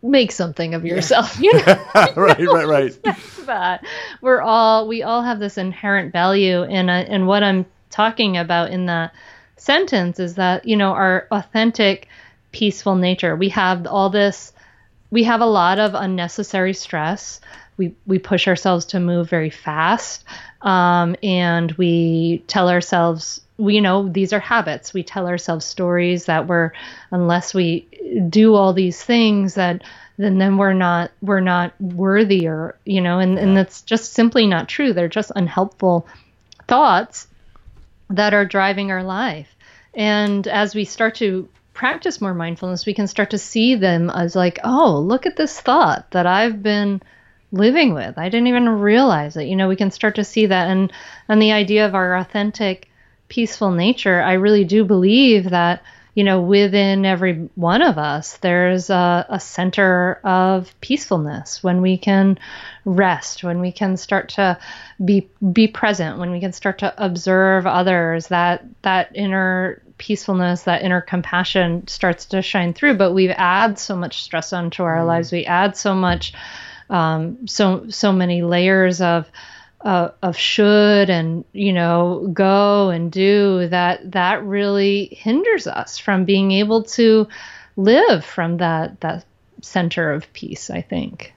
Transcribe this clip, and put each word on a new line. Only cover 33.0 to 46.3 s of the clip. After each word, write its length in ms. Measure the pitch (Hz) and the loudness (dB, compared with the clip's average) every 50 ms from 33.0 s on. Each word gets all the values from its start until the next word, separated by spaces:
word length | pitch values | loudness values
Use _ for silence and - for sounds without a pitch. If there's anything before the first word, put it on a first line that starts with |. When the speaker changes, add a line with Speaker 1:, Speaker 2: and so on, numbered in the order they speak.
Speaker 1:
know, 180 | 180 175 175 180 | 0 0 0 2
and, 200 | 190 185 185 190 | 2 0 0 0
and 120 | - 196 | 2 2
Speaker 2:
Yeah. 40 | 190 | 4
Speaker 1:
that's 260 | 190 185 185 - - - | 4 2 0 -4 -20 -8
just 300 | - 226 226 - - - | -4 -4 -4 -4 -4 0
simply 340 | - 233 233 226 262 226 | 2 2 2 4 2 2
not 220 | 202 185 160 - - | 2 2 0 -2 -4
true. 240 | - - 294 269 208 | -4 -2 -2 0 0
They're 160 | 175 175 170 | 0 -2 -2
just 240 | - 220 208 - - | -2 -4 -6 -4 -4
unhelpful 720 | 202 185 165 - - 190 202 _ _ - 185 175 170 165 - - - _ _ _ _ _ _ - _ - - | -4 -4 -2 0 -2 -2 -2 _ _ 0 2 2 0 -2 -6 -18 -20 _ _ _ _ _ _ -20 _ -4 0
thoughts 580 | 240 254 302 262 190 175 226 - - - - _ _ _ _ - _ - _ - - - - _ _ _ _ _ | 2 4 4 4 4 2 0 -2 -12 -20 -20 _ _ _ _ -20 _ -20 _ -20 -20 -20 -20 _ _ _ _ _
that 240 | 196 196 208 208 208 | -2 0 0 2 2
are 100 | 208 202 | 2 0
driving 460 | 190 - 196 190 196 196 190 202 196 | 2 0 0 0 0 0 -2 -4 -4
our 120 | 190 185 185 | -6 -6 -6
life. 520 | 185 185 196 240 254 165 156 147 _ _ _ _ _ _ - _ _ _ | -6 -6 -6 -6 -6 -6 -8 -14 _ _ _ _ _ _ -20 _ _ _
And 520 | - 214 214 208 208 208 208 202 202 190 208 | -4 -2 0 0 0 0 0 -2 -2 -4 -2
as 260 | - 202 208 202 208 | 0 0 0 0 -2
we 100 | 214 208 | -6 -6
start 300 | - - - 226 220 226 | -6 -4 -2 -2 -2 -2
to 320 | - 240 202 185 185 190 - _ _ _ _ _ | -2 -2 -2 -2 -4 -8 -10 _ _ _ _ _
practice 460 | - - 254 302 330 - 370 - - | -4 -4 -4 -4 -2 -4 -6 -6 -4
more 140 | 208 196 180 | -6 -4 -4
mindfulness, 520 | 170 165 165 170 - - 180 180 175 - | -4 -6 -6 -8 -8 -8 -8 -8 -6 -6
we 80 | - 202 | -6 -4
can 120 | - 208 | -4 -4
start 240 | 202 - - 208 202 | -6 -2 -4 -4 -2
to 80 | - 202 | -2 -8
see 360 | - - - 226 220 247 262 | -8 -4 -2 0 2 2 2
them 340 | 226 190 190 175 170 170 175 | 2 2 2 2 2 0 -2
as, 240 | - - 170 170 170 | -2 -2 -4 -2 0
like, 240 | 190 180 180 175 - - | 0 0 0 -2 -4 -4
"Oh, 340 | 226 254 269 320 254 165 143 | -2 2 2 4 4 2 2
look 280 | 151 180 226 262 - | 0 0 -2 -2 -2
at 100 | 359 - | -4 -4
this 240 | - 311 294 - - | -2 -4 -4 -4 -6
thought 500 | - - 247 311 311 175 135 - - _ - | -2 0 2 4 4 2 0 -2 -6 _ -2
that 140 | 185 175 | -2 0
I've 360 | 175 | 2